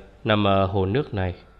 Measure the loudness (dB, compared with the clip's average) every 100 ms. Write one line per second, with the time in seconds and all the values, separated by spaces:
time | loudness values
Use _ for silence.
0 | -10 -6 0 2 2 2 2 0 0 -2
1 | -4 -4 -6 -6 -16